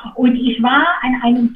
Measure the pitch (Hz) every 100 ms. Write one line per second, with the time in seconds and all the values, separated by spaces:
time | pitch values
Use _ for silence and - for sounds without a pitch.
0 | 226 - 247 240 247 226 247 277 339 -
1 | 254 254 240 247 233